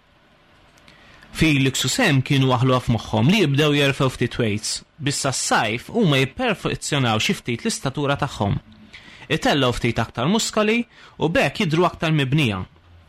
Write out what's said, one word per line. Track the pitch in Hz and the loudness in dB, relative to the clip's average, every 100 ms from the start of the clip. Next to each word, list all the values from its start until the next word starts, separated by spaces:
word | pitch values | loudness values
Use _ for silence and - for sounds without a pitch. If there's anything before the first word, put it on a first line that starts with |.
| _ _ _ _ _ _ _ - - - - - - | _ _ _ _ _ _ _ -20 -20 -20 -20 -20 -16
Felix | - 160 139 135 - | -2 2 4 2 0
u | - | -2
Sam | - 220 139 | 2 4 2
kienu | - 139 131 | 2 2 4
waħlu | 123 131 127 | 2 2 2
f'moħħhom | - 110 - 110 127 | 0 -2 0 2 4
li | 220 | 4
jibdew | 151 139 151 | 2 2 2
jerfgħu | 147 139 135 131 | 2 2 2 -2
ftit | - 123 - | 0 -4 -2
weights. | 113 104 - - - - | -2 -2 -6 -8 -12 -8
Bissa | 139 - 139 | -6 -2 -4
s-sajf | - - 214 113 120 - | -4 -2 0 0 -4 -4
huma | 233 185 135 | 0 2 2
jipperfezzjonaw | 135 - 254 185 147 123 - 147 120 110 | 0 -2 -4 -2 -4 -6 -4 0 0 0
xi | - | 0
ftit | - - 117 | -4 -4 -4
l-istatura | 226 - 135 151 139 143 | -4 -4 -6 -4 -2 -2
tagħhom. | 139 - 101 98 - - - - - - - | -4 -2 -2 -2 -6 -20 -20 -20 -20 -20 -6
Itellgħu | 165 254 156 127 | -2 0 2 0
ftit | 117 120 113 | 0 -2 -2
aktar | 113 - 135 | -4 -4 -2
muskoli | 220 - 220 214 233 - - - - | 0 -2 0 0 0 -4 -14 -20 -6
u | 156 | -2
bekk | 208 156 - | 0 0 0
jidhru | 190 160 170 | 0 2 0
aktar | - 160 | 0 0
mibnija. | 156 131 156 123 95 95 - _ - | 0 2 2 2 -2 -8 -16 _ -20